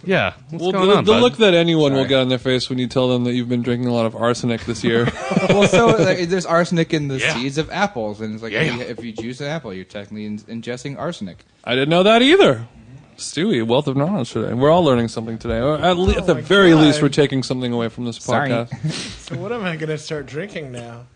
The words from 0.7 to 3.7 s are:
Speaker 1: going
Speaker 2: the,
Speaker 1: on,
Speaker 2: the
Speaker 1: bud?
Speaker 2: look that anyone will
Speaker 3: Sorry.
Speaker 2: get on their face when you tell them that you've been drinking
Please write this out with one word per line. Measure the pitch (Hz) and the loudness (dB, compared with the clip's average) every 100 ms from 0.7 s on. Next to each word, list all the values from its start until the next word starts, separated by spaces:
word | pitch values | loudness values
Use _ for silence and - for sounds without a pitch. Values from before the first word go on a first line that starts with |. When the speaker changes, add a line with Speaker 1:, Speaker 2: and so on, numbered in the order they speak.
Speaker 1:
going | 196 190 | 2 4
Speaker 2:
the, | 208 | 4
Speaker 1:
on, | 190 | 4
Speaker 2:
the | |
Speaker 1:
bud? | 233 | 4
Speaker 2:
look | 247 233 | 2 4
that | 214 | 4
anyone | 170 170 160 143 | 4 4 2 2
will | 135 | 2
Speaker 3:
Sorry. | 131 | 2
Speaker 2:
get | 135 | 2
on | 127 | 2
their | 127 | -2
face | 131 127 - | 0 -2 -2
when | 127 | -4
you | 123 | -2
tell | 131 127 | 0 0
them | 123 | 0
that | 120 | 0
you've | 123 120 | -2 -2
been | 123 | -2
drinking | 120 | -2